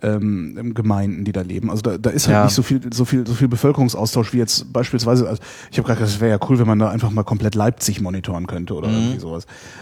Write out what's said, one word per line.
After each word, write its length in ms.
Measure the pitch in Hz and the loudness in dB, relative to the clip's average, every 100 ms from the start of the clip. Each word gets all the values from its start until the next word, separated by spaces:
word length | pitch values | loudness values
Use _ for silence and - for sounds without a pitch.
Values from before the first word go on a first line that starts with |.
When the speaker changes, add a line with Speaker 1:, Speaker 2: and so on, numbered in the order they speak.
Speaker 1:
ähm, 720 | 107 107 104 98 76 69 117 | -2 0 0 -2 -6 -8 -6
Gemeinden, 500 | 113 107 101 98 87 | -2 2 2 0 -2
die 80 | 101 | -4
da 80 | 95 | -4
leben. 300 | 90 95 110 | -4 -4 -4
Also 100 | 107 | -2
da, 160 | 110 90 | -2 -2
da 140 | 113 | 0
ist 160 | 160 - | 2 4
halt 80 | |
Speaker 2:
Ja. 100 | 104 | 6
Speaker 1:
nicht 80 | 104 | 6
so 80 | 113 | 4
viel, 200 | 120 135 127 | 2 0 -2
so 140 | 117 120 | -2 0
viel, 200 | 131 113 | 0 0
so 60 | |
viel 160 | 113 131 | 2 2
Bevölkerungsaustausch 840 | 117 143 147 123 - 110 123 104 | 4 2 4 2 0 -2 0 0
wie 20 | 123 | 0
jetzt 340 | 113 - - | 0 -2 -2
beispielsweise, 560 | 123 127 123 113 123 101 | -4 -2 0 2 2 2
also 160 | 110 - - - | -4 -10 -20 -6
ich 80 | - | -4
hab 80 | 120 | 0
grad 100 | 110 | 0
gedacht, 160 | 107 | 0
es 60 | 101 | 0
wäre 120 | 113 101 | 2 2
ja 0 | - | 2
cool, 80 | 127 | 2
wenn 80 | 113 | 4
man 120 | 107 | 4
da 120 | 104 | 2
einfach 180 | 110 113 | 0 0
mal 140 | 107 | -2
komplett 320 | 98 101 107 | -2 -2 0
Leipzig 480 | 104 110 - - 98 | 0 0 0 -4 -4
monitoren 440 | 92 92 95 87 87 | -4 -6 -6 -6 -6
könnte 280 | 87 87 | -8 -6
oder 140 | 85 104 | -4 -2
Speaker 2:
Mhm. 60 | |
Speaker 1:
irgendwie 260 | 110 113 127 | 0 -2 -4
sowas. 260 | 85 82 - - - - | -8 -10 -12 -18 -20 -20